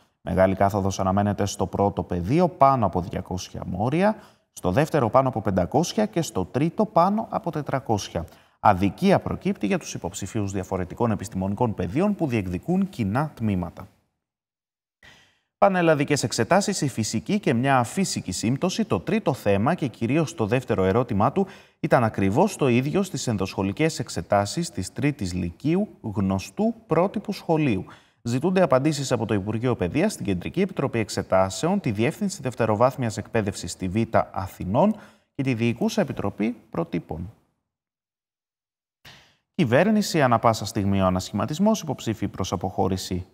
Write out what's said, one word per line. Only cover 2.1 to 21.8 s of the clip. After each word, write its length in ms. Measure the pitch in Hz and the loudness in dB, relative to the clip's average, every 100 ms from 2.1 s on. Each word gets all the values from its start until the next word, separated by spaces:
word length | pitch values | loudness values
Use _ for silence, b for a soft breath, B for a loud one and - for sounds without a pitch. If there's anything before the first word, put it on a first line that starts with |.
| 90 87 151 180 | -4 0 2 2
πάνω 380 | 180 139 135 101 | 4 4 4 0
από 140 | 90 | 0
διακόσια 600 | 90 87 - 90 - 87 87 | -4 -8 -8 -10 -8 -12 -8
μόρια, 500 | 90 113 156 202 214 B B B | -4 -2 2 0 -2 B B B
στο 180 | - - | -6 0
δεύτερο 380 | 92 156 156 117 | 2 2 2 4
πάνω 180 | 131 135 | 4 2
από 120 | 113 | 0
πεντακόσια 680 | 104 92 90 135 170 - 208 | -2 0 2 0 0 -2 -2
και 160 | - | -2
στο 220 | 156 - | -4 -4
τρίτο 420 | 90 123 160 - 214 | -4 -2 -2 -2 0
πάνω 400 | - 175 208 - | 2 2 0 -4
από 200 | 185 - | -6 -6
τετρακόσια. 760 | 156 139 135 - 104 - 87 82 b b b | -8 -4 -6 0 -2 -2 -6 -8 b b b
Αδικία 600 | 107 95 98 - 196 160 | 4 4 2 2 2 2
προκύπτει 460 | - - 180 202 302 | 2 -4 -4 -4 -2
για 120 | 190 | -2
τους 160 | - | -4
υποψηφίους 580 | - 90 - 98 113 101 | -10 -10 -8 -8 -4 -4
διαφορετικών 580 | 98 92 95 90 - 117 | -4 -4 -4 -4 -2 0
επιστημονικών 640 | 101 - 95 95 101 123 | 0 -4 -4 -4 0 -2
πεδίων 400 | 98 90 120 202 | -2 -4 0 -2
που 120 | 202 156 | 0 -2
διεκδικούν 600 | 117 92 90 - 180 190 | -2 -2 -6 -2 -2 -2
κοινά 440 | - 95 113 151 | -4 -2 -2 -4
τμήματα. 540 | - 110 95 85 - 104 _ _ _ _ _ _ _ _ _ _ _ b b b b b _ | -4 -2 -2 -4 -10 -20 _ _ _ _ _ _ _ _ _ _ _ b b b b b _
Πανελλαδικές 640 | 202 185 165 151 143 147 | 2 4 4 4 4 0
εξετάσεις, 580 | 120 - 113 185 202 190 | 0 -2 2 4 2 -2
η 80 | 147 | -2
φυσική 520 | - 107 113 - 202 | -2 -4 -4 -2 -2
και 140 | 185 | 0
μια 240 | 117 135 135 | 0 2 2
αφύσικη 540 | 120 - 190 - - | 2 -2 -2 -4 -6
σύμπτωση, 520 | 92 110 135 185 - | -4 -2 0 -2 -2
το 160 | 214 101 | -2 -2
τρίτο 320 | - 208 170 | 0 -2 -2
θέμα 420 | 135 208 139 120 | -2 2 2 2
και 120 | 175 139 | 0 -4
κυρίως 480 | - 113 143 147 | -4 -2 0 -2
το 120 | - 107 | -2 0
δεύτερο 380 | 123 - 101 | 0 0 2
ερώτημά 480 | 92 104 127 98 117 | 4 2 2 2 2
του 140 | 180 190 B B B | 2 -4 B B B